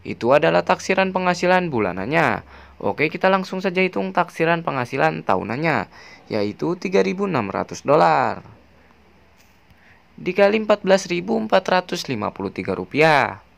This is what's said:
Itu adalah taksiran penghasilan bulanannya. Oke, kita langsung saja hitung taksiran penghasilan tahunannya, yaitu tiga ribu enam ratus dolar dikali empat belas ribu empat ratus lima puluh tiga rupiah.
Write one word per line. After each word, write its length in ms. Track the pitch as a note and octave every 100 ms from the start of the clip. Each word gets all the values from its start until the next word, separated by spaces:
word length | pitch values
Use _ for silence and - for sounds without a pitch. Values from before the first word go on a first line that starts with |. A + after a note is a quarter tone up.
Itu 320 | - G#2+ A#2
adalah 320 | D3 D#3+ F3
taksiran 480 | E3+ F#3 - F#3+ F#3+
penghasilan 560 | F#3 F3+ F3+ F3+ F#3 F3+
bulanannya. 720 | B2 G2 F2 G2 D#3+ D3 G2 - - - -
Oke, 320 | G#2 G2 D3+
kita 160 | F3 F#3+
langsung 320 | F#3+ F#3 F#3+
saja 240 | F#3+ F3+
hitung 320 | F#3 G3 F#3+ F#3
taksiran 480 | E3 - E3 E3+
penghasilan 560 | E3+ C#3 A#2+ C3+ D#3 D#3+ -
tahunannya, 640 | F#2+ F#2 A#2+ E3 C3 F2+ - - - -
yaitu 400 | A2 G#2 G2 D3+ F3+
tiga 240 | G3 F#3+
ribu 240 | F#3+ F#3+ G3
enam 240 | D3+ G2+
ratus 320 | F#2+ F#2 -
dolar 560 | - D3+ F3 D3 A#2+ F#2+ - - _ _ _ _ _ _ _ _ _ _ _ _ _ _ _ -
dikali 400 | - F#3 G3+ A3
empat 160 | G#3+ G#3 F#3
belas 160 | F#3+
ribu 320 | F#3+ F3 F3+ A3+
empat 320 | A3 F#3+ F#3
ratus 400 | F#3 F3+ F3+ -
lima 240 | A#2+ G2+
puluh 160 | - F#2+
tiga 240 | - F#2+
rupiah. 720 | F2+ F#2 C3 D#3+ D3 A2 G2 -